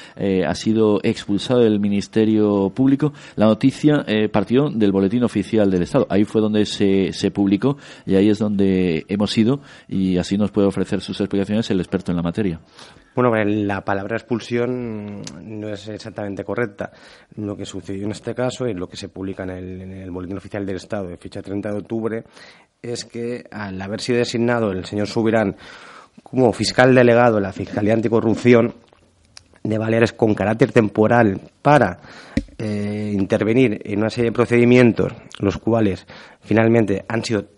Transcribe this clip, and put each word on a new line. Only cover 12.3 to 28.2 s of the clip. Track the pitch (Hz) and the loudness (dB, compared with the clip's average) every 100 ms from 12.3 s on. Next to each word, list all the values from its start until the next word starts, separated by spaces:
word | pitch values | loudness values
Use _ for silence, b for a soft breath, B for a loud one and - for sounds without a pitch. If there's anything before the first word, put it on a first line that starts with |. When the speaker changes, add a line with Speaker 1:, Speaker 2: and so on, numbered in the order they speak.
| 87 101 82 _ B B B B | -4 -4 -6 _ B B B B
Speaker 2:
Bueno, | - 123 110 | -2 0 2
eh, | |
la | 104 104 101 98 | 0 -2 -2 -4
palabra | 101 98 101 113 | -4 -6 -4 -8
expulsión | - 117 - 120 120 123 120 107 104 101 - - | -4 -6 -4 -4 -4 -6 -8 -10 -12 -14 -16 -16
no | 90 110 107 | -14 -12 -10
es | 101 98 | -12 -12
exactamente | 104 110 95 104 98 | -14 -12 -10 -10 -8
correcta. | 98 101 120 101 95 - B B B - | -8 -6 -6 -8 -14 -14 B B B -12
Lo | 104 95 | -10 -10
que | 98 | -12
sucedió | 98 92 98 107 | -14 -12 -10 -8
en | |
este | 101 - | -8 -10
caso | 117 127 - 127 | -6 -6 -6 -6
y | |
lo | 92 90 | -6 -10
que | - | -12
se | 92 | -16
publica | - 95 95 | -10 -10 -8
en | 92 | -10
el, | 92 92 92 | -10 -12 -14
en | 92 | -16
el | 95 95 | -16 -14
Boletín | 90 90 95 | -12 -10 -12
Oficial | 98 104 | -10 -8
del | 98 92 | -8 -8
Estado | - 107 92 | -8 -10 -10
de | 87 | -14
fecha | - 101 | -16 -16
treinta | 95 98 101 | -10 -8 -6
de | 104 | -8
octubre | - 113 110 113 - B B B B _ | -8 -6 -6 -8 -12 B B B B _
es | 117 117 | -12 -12
que | - 117 117 120 - | -12 -10 -10 -10 -12
al | 104 101 92 | -14 -12 -10
haber | 95 110 | -8 -6
sido | - 120 | -2 0
designado | 120 120 117 120 110 | 0 0 0 0 0
el | 92 90 | -4 -6
señor | 104 104 | -4 -4
Subirán | - 113 110 101 - B B B B B B | -2 0 2 0 -4 B B B B B B
como | - 123 123 | -6 2 2
fiscal | 98 107 - 127 | 2 0 4 6
delegado | 127 120 117 120 | 6 6 6 4
de | 107 | 2
la | 98 | -2
Fiscalía | - 95 - 104 | -6 -8 -2 0
Anticorrupción | 113 110 113 | 0 2 0